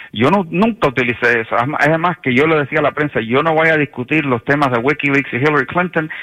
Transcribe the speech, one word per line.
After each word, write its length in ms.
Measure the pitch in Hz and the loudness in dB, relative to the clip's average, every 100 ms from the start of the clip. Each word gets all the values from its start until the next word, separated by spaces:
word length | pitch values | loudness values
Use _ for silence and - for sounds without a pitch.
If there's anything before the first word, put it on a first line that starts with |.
| - | -12
yo 180 | 101 127 | 0 2
no, 160 | 196 165 | 2 0
nunca 400 | 165 226 214 151 | 0 0 2 0
utilicé 540 | 131 123 113 120 117 | 0 -2 0 0 0
eso. 140 | 113 107 | 0 -2
Es 80 | 120 | -2
más, 200 | - 147 | 0 2
es 120 | 160 | 2
más 180 | 170 175 | 0 -2
que 140 | 139 | -2
yo 120 | 123 156 | 2 2
le 100 | 156 | 2
decía 220 | 139 151 | 0 0
a 40 | |
la 100 | 147 | 0
prensa, 280 | 143 147 127 | 0 -4 -4
"Yo 220 | 110 127 | 0 0
no 100 | 165 | 2
voy 160 | 160 160 | 2 2
a 80 | 156 | 2
discutir 480 | 143 - 120 156 | 0 -4 -4 -2
los 180 | 143 120 - | 0 -2 0
temas 240 | 143 143 | 0 0
de 80 | 120 | 0
Wikileaks 520 | 123 151 143 139 135 | 0 -2 0 0 -2
y 60 | 120 | -2
Hillary 300 | 147 151 123 | 0 0 0
Clinton, 420 | 175 180 165 156 - | -2 -2 -4 -6 -10